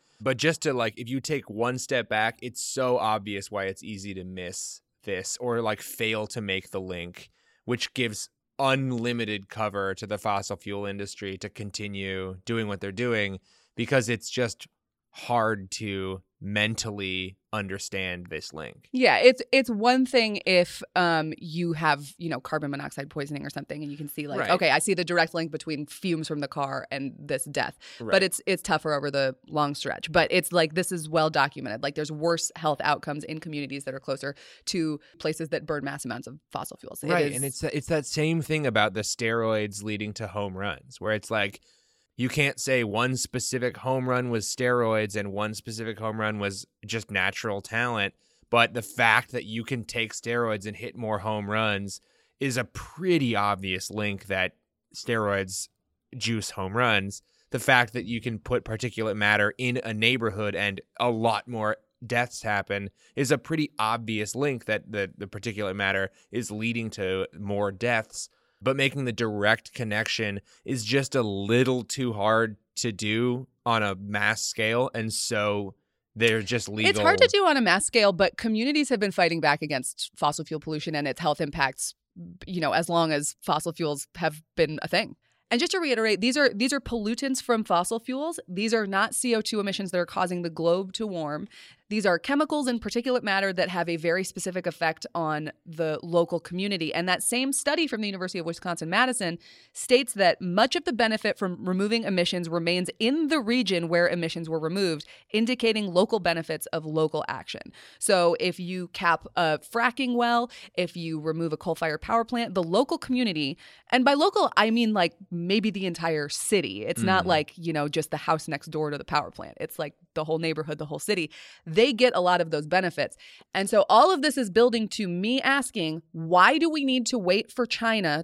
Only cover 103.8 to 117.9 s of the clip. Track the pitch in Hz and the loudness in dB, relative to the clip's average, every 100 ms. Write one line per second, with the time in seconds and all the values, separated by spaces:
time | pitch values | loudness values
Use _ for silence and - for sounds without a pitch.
103.8 | 165 170 175 175 165 170 160 160 160 190 | 2 4 4 2 -2 -4 -4 -4 -2 0
104.8 | 185 156 - - _ 214 233 254 226 220 | 0 -2 -8 -20 _ 0 0 2 2 0
105.8 | 202 175 214 220 175 165 165 156 - 165 | 2 4 4 2 2 0 -2 -6 -4 -6
106.8 | 156 156 156 151 - 123 - - - - | -2 2 2 0 -4 -6 -10 -14 -14 -18
107.8 | - - - 190 175 180 180 175 175 185 | -20 -4 2 6 6 4 0 -2 -6 -6
108.8 | 175 - 175 160 - - 160 151 - 233 | -8 0 2 2 0 0 2 2 -2 0
109.8 | 240 240 254 240 233 240 240 - - - | 0 2 0 2 2 2 0 -6 -8 -4
110.8 | 175 175 165 160 156 160 165 151 185 160 | -4 -4 -6 -4 -4 -2 -2 -2 -2 -2
111.8 | 165 151 - 233 226 240 233 185 165 196 | -2 -2 0 0 2 -2 -2 -2 2 2
112.8 | 277 330 - 247 240 156 139 - - - | 2 0 -2 0 0 0 -2 -4 -12 -20
113.8 | - 254 262 285 370 415 320 - 220 233 | 0 4 4 6 4 4 2 4 4 4
114.8 | 226 208 170 - - 170 175 208 208 190 | 4 4 2 0 -8 -6 0 2 2 0
115.8 | 190 170 165 156 143 - - 202 135 98 | -4 -2 0 0 -2 -4 2 2 2 -4
116.8 | 107 175 190 190 180 160 151 - 170 151 | -4 0 2 2 4 2 2 -6 -4 -2
117.8 | 147 | -2